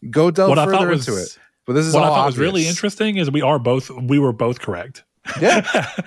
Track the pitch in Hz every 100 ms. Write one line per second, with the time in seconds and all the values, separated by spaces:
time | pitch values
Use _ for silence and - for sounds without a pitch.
0 | 120 147 175 165 190 143 156 196 180 160
1 | 123 98 87 - _ _ - 139 160 147
2 | 151 143 139 127 160 190 160 170 202 -
3 | 214 196 147 147 135 147 120 131 - 127
4 | 123 143 135 107 117 123 - 87 87 -
5 | _ _ - 143 190 349 - 220 139 -